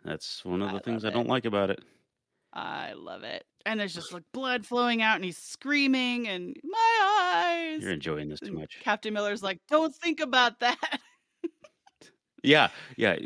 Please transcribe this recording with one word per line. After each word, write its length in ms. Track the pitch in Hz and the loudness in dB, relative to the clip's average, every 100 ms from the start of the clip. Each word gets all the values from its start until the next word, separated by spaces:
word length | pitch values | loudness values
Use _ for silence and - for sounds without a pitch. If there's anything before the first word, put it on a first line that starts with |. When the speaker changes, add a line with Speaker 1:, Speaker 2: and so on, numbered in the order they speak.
Speaker 1:
That's 380 | 80 78 - - | -10 -8 -10 -12
one 180 | 90 90 | -4 -4
of 80 | 101 | -2
Speaker 2:
I 20 | |
Speaker 1:
the 60 | 98 | -4
things 240 | 120 113 | -4 -4
Speaker 2:
love 80 | 107 | -2
Speaker 1:
I 20 | |
don't 120 | 120 120 | -2 0
Speaker 2:
it. 40 | |
Speaker 1:
like 140 | 127 | 0
about 240 | 117 101 95 | 0 2 0
it. 100 | - - _ _ _ _ _ _ | -2 -8 _ _ _ _ _ _
Speaker 2:
I 420 | - - - - | -10 -8 -8 -10
love 280 | 92 82 92 | -12 -14 -12
it. 220 | - - - _ 208 | -10 -12 -14 _ -6
And 120 | 220 | -4
there's 160 | 202 | -4
just, 180 | 170 - | -8 -12
like, 120 | 175 - | -14 -12
blood 320 | 254 262 247 202 | -6 -4 -4 -2
flowing 360 | 240 240 226 | 0 2 2
out, 140 | 220 214 | 2 2
and 80 | |
he's 140 | 180 - | -2 -8
screaming, 880 | - - 269 285 277 262 247 240 226 | -12 -10 -2 2 4 2 0 -2 -4
and, 280 | 180 180 - | -6 -8 -10
"My 340 | 294 440 453 453 392 415 359 339 349 339 330 311 | -4 2 4 6 4 4 4 2 2 0 -2 -4
eyes!" 60 | |
Speaker 1:
You're 100 | 202 | -4
enjoying 360 | 160 165 - - | -4 -4 -4 -6
this 120 | 151 | -8
too 60 | 208 | -8
Speaker 2:
And 80 | 80 | -8
Speaker 1:
much. 220 | - - | -10 -6
Speaker 2:
Captain 300 | - 214 220 | -2 -2 -2
Miller's 280 | 214 208 202 | -2 -2 -2
like, 160 | 196 180 _ | -4 -6 _
"Don't 260 | 302 320 | 2 2
think 260 | - 339 320 | 0 -4 -2
about 400 | 277 254 240 226 | 2 4 4 4
that." 180 | 240 262 | 0 2
<laughs> 680 | 320 277 - _ _ _ 339 - - _ _ _ - _ _ _ | -2 -4 -8 _ _ _ -12 -12 -20 _ _ _ -20 _ _ _
Speaker 1:
Yeah, 260 | 131 151 110 - - 123 | 6 6 6 0 -14 0
yeah. 200 | 110 85 | 2 2